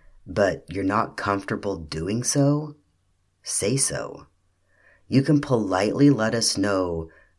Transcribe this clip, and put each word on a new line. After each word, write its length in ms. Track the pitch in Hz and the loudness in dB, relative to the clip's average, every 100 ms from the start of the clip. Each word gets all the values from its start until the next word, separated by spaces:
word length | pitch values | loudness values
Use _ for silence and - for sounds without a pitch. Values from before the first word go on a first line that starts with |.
| - - - | -20 -20 -8
but 380 | 90 98 85 - | 0 0 0 -6
you're 160 | 95 | -4
not 340 | 95 104 - - | 0 0 -2 -4
comfortable 580 | 101 101 98 110 104 90 | -4 -4 -4 -6 -4 -6
doing 480 | 78 78 85 113 | -8 -8 -4 -2
so, 520 | 123 143 139 147 151 147 _ _ _ _ _ _ | 0 2 2 2 -2 -12 _ _ _ _ _ _
say 340 | - - 98 135 | -8 -4 -2 0
so. 500 | - - - - - _ _ _ _ _ _ _ _ | -2 -4 -8 -12 -20 _ _ _ _ _ _ _ _
You 160 | 127 | 2
can 180 | 139 151 | 4 2
politely 680 | 147 123 101 92 104 - 143 | 2 0 0 0 0 4 4
let 240 | 127 110 | 6 2
us 220 | 113 110 - | 0 0 0
know 540 | 101 98 90 82 82 - _ | 0 0 0 -4 -8 -14 _